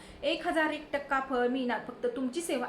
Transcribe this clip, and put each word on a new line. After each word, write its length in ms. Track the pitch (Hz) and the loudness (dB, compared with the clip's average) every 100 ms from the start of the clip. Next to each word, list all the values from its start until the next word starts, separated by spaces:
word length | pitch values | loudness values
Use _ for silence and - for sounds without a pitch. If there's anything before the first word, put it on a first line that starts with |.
| - - | -16 -4
एक 260 | 285 320 349 | 0 0 2
हजार 220 | 320 311 | 2 2
एक 220 | 302 - | 0 -4
टक्का 280 | 285 285 269 269 | -4 0 0 2
फळ 160 | 247 247 | 2 4
मिळणार. 320 | 269 247 214 - | 2 0 -2 -4
फक्त 180 | - 240 254 | -4 -2 0
तुमची 240 | 254 330 | -2 -2
सेवा 260 | 339 269 | 0 0